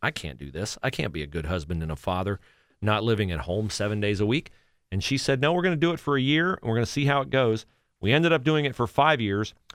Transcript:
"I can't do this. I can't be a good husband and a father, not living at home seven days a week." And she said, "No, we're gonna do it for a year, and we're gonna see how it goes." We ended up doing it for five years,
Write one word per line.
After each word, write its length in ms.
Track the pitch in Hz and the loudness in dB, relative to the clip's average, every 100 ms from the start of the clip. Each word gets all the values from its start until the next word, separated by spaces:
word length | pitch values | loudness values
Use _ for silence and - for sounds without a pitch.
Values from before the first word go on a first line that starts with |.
"I 80 | - | -6
can't 280 | 156 78 65 | -6 -10 -10
do 120 | 71 | -10
this. 260 | 65 - - | -8 -8 -6
I 80 | 131 | -6
can't 220 | - 131 | -4 -4
be 100 | 80 | -6
a 40 | 73 | -6
good 200 | 82 76 | -6 -4
husband 360 | 90 76 85 | -4 -4 -4
and 80 | 80 | -4
a 60 | 76 | -6
father, 420 | - 92 92 98 - _ _ _ | -4 -4 -2 -6 -8 _ _ _
not 240 | 104 107 | -2 0
living 260 | 113 107 98 | 2 0 0
at 100 | 82 | -2
home 300 | 78 95 110 | -4 -4 -2
seven 300 | - 104 104 | -2 -2 0
days 200 | 104 101 | 0 2
a 60 | 104 | 2
week." 240 | 135 - - _ _ _ | 0 -2 -14 _ _ _
And 120 | 98 | -4
she 140 | - 139 | -2 -2
said, 240 | - 135 | 0 2
"No, 140 | 143 | 2
we're 80 | 175 | 2
gonna 140 | 185 165 | 0 2
do 160 | 170 | 0
it 80 | 160 | 0
for 160 | - 139 | -2 0
a 40 | |
year, 320 | 131 151 175 | 2 2 2
and 120 | 185 | -2
we're 100 | - | -2
gonna 100 | 113 | 0
see 220 | 113 - 143 | 0 0 2
how 160 | 143 | 2
it 80 | 135 | 2
goes." 340 | 135 123 110 - _ _ _ | 2 2 2 -4 _ _ _
We 120 | 98 | 2
ended 200 | 143 170 | 4 4
up 120 | 160 | 4
doing 220 | 131 156 143 | 4 2 0
it 80 | |
for 120 | 120 117 | 0 0
five 360 | - 147 147 | 4 4 4
years, 320 | 107 101 107 - - | 0 0 -2 -8 -20